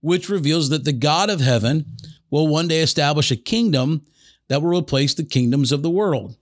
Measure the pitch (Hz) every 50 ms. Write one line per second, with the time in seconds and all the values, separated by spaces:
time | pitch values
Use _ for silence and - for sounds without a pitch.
0 | - 151 175 185 180 - 202 190 151 143 156 170 156 135 143 156 127 156 143 120
1 | 117 147 151 165 196 208 208 175 131 131 123 117 101 117 143 160 151 - - -
2 | - - - _ _ _ - 147 156 156 147 156 170 170 160 160 160 131 - -
3 | 147 143 147 147 - - 131 110 - - - 226 233 220 156 131 127 135 160 151
4 | - _ _ _ _ - - _ _ _ 127 143 151 170 175 180 165 - - 135
5 | 139 139 - - 160 - - 131 123 117 123 139 139 117 139 143 147 165 170 190
6 | 214 196 156 123 101 98 117 _